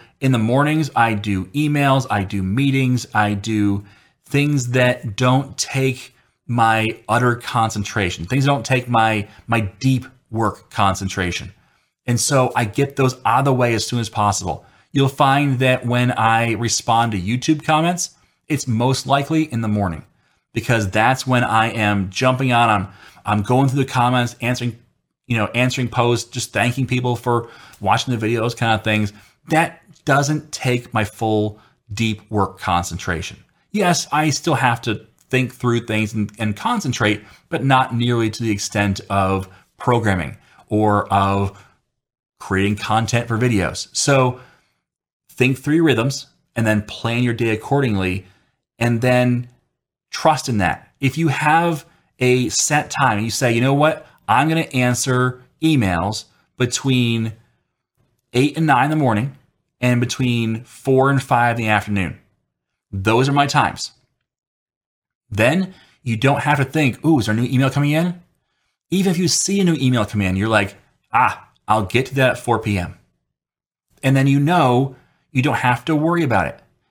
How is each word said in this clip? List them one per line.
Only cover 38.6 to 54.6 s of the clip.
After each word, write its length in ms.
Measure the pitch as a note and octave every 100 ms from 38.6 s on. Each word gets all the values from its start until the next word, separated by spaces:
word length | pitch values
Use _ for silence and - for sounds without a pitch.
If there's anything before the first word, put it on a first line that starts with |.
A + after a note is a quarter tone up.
| - G#2+ G2+ F#2+ -
of 400 | G2 F#2+ F#2+ F#2+ - _ -
programming 600 | - A#2 G#2 F2+ D2 - _ _ -
or 400 | G#2+ G#2+ G#2 -
of 520 | G2 G2 G2 G2 - - _ _ _ _ _ _ _
creating 340 | - F#2+ G2+
content 540 | G#2 - A2 A2+ A#2+ A#2+
for 100 | A2+
videos. 480 | B2 G#2 D#2+ - -
So 480 | - - C#3 B2+ B2 - _ _ _ _ _ _ _ _
think 300 | - B2+ B2+
through 180 | C#3+ D#3+
your 80 |
rhythms 420 | D#3+ A2+ B2+ - - _ _ -
and 100 | A2+
then 160 | G#2
plan 400 | G2+ - A#2 A#2
your 100 | B2
day 180 | A#2 A2+
accordingly, 760 | G#2+ - C#3 B2+ G2 F#2 F#2+ - _ _ _ _ -
and 220 | A#2+ A2+
then 480 | B2+ B2 B2 A#2+ B2 _ _ _ _ _ _
trust 380 | - D#3+ D3 -
in 100 | G#2+
that. 300 | F2 - - _
If 160 | C3+ D#3
you 120 | D#3+
have 580 | C3 D3+ D#3+ E3+ D3+ - _ _ -
a 300 | B2+ B2+ B2
set 420 | - - D3 -
time 280 | C#3 C3 G#2
and 60 |
you 60 | A2+
say, 220 | - B2
"You 80 | A#2
know 140 | C3
what? 320 | C#3+ D3+ D#3 - _ -
I'm 200 | A#2 D#3
gonna 120 | D#3+